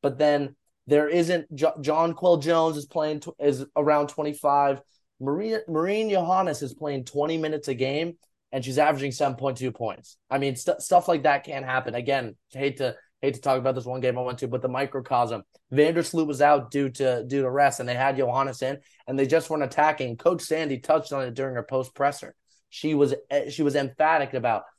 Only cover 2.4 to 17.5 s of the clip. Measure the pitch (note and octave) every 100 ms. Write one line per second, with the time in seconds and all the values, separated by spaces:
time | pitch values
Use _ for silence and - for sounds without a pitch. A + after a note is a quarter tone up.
2.4 | D3 E3 D#3+ D3+ C#3+ E3 D3+ D3+ D#3+ -
3.4 | C#3+ C3 C#3+ - D3 D3 D3 - D3 D3
4.4 | D3 C#3+ C#3+ C3+ _ _ _ _ C3+ D#3
5.4 | A3 A3 A3 D#3 F3 G#3+ A3 F#3+ E3+ F#3
6.4 | F3+ C#3 C#3 - D3+ C3+ B2 C#3+ D3+ E3
7.4 | D#3 D#3 D3 B2 C3 D3 E3+ E3+ _ _
8.4 | _ C3+ B2+ C3 D3+ C#3+ C#3 B2 C#3+ B2
9.4 | C3+ B2 B2+ - A2+ - - _ _ C#3
10.4 | C#3 B2+ - - - F3+ F3 E3 D3 C#3
11.4 | - C#3 C3 C3 B2+ A#2 B2 C#3 A#2 F#2+
12.4 | _ C3 C#3 C3 C3 - _ _ C#3 A#2+
13.4 | C#3+ C3 B2+ C3 A#2+ B2+ B2 B2 B2+ A#2+
14.4 | B2+ B2 B2+ B2+ C3+ C3+ B2 B2 A#2+ A2+
15.4 | - _ _ C3 D3+ E3+ E3 E3 D3+ C3+
16.4 | D3 D3 A#2+ C#3+ C#3 B2 C3+ B2 B2 C#3
17.4 | C3